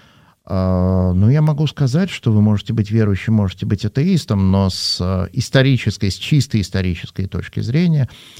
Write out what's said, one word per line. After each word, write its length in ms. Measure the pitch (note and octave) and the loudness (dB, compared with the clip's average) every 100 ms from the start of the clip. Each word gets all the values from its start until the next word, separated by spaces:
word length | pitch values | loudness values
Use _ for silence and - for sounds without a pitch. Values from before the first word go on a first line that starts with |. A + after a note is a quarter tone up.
| _ _ _ _ | _ _ _ _
А, 680 | - F#2+ F#2 F#2 F#2 F#2 F#2 | -6 -2 0 2 2 2 2
ну, 160 | F2+ G#2+ | 2 4
я 100 | D3 | 4
могу 260 | D#3 D3 D3+ | 2 0 -2
сказать, 440 | - C#3 C#3+ G3 | 0 0 0 -2
что 220 | - - | -2 0
вы 100 | G#2+ | 4
можете 320 | G#2 G#2 - | 4 2 -2
быть 160 | A2+ G2+ | -2 0
верующим, 420 | A2+ G#2+ F#2+ - | 0 0 0 0
можете 320 | A2 G2 - | 0 0 -4
быть 220 | G#2+ G#2 G#2 | -4 -2 -2
атеистом, 640 | - E3+ F#3 - G2+ F#2+ | -2 0 0 0 0 2
но 180 | G2 F#2+ | 2 2
с, 300 | - - - | -2 -6 -4
э, 280 | F2+ F#2 F2+ | -2 -2 -4
исторической, 800 | - - C#3 C3 B2+ - - G2 | -6 0 2 2 2 -2 -2 -4
с 60 | - | -4
чистой 440 | - D3+ - A2 | 0 0 2 -2
исторической 680 | F#2 G2 F#2 F2 - - F#2+ | -2 -2 -2 -4 -8 -8 -6
точки 340 | F2+ F2+ - | -6 -8 -8
зрения 500 | G#2 C#3+ F3+ D#3 B2 - - | -2 0 2 0 -2 -6 -20